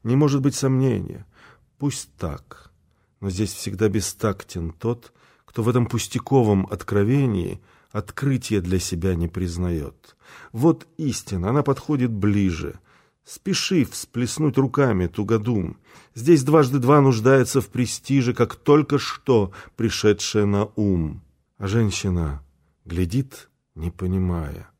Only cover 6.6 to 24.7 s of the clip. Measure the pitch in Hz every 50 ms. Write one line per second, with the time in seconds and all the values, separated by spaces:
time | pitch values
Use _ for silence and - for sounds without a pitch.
6.6 | 92 - 107 92 - - 101 101 101 107 131 143 139 123 104 90 85 92 92 -
7.6 | _ _ _ _ _ _ - 104 101 - - - 139 139 135 117 - - 107 101
8.6 | 85 87 92 92 - - 95 82 85 95 92 82 85 82 - 90 92 87 85 87
9.6 | 90 87 85 78 71 - - _ _ - _ _ _ - - - - - - 113
10.6 | 131 165 160 160 - _ _ - 160 139 110 - - - 101 90 87 101 123 147
11.6 | 143 143 135 - - - 151 131 123 123 110 101 95 107 101 101 98 92 85 80
12.6 | 78 71 - - _ _ _ _ _ _ _ _ _ - - - _ 190 185 -
13.6 | - - 196 165 120 82 - - - _ - 117 123 - - - 156 147 - 135
14.6 | 131 135 - 147 139 127 107 92 90 82 - - 104 101 113 110 104 120 120 104
15.6 | 87 85 85 _ _ _ - - - _ _ 113 117 156 175 143 127 139 151 160
16.6 | 147 123 135 139 120 127 147 147 139 135 123 110 107 131 139 135 123 120 - 135
17.6 | - - - 123 123 110 - - _ - 139 139 120 123 120 - 120 - - -
18.6 | _ - 147 156 147 - 147 135 - - - - _ - 127 110 101 92 - -
19.6 | - - _ - 113 107 - - - 107 101 - - - - 107 104 101 101 101
20.6 | 104 - _ 107 104 101 92 85 80 76 - - - _ _ _ _ _ _ _
21.6 | 101 95 104 117 113 101 92 - - 98 90 87 82 76 69 69 - _ _ _
22.6 | _ _ _ _ _ - 80 87 92 82 98 135 135 - - - - _ _ _
23.6 | _ _ _ 76 80 85 - - 92 90 92 95 92 90 87 85 80 69 69 87
24.6 | - -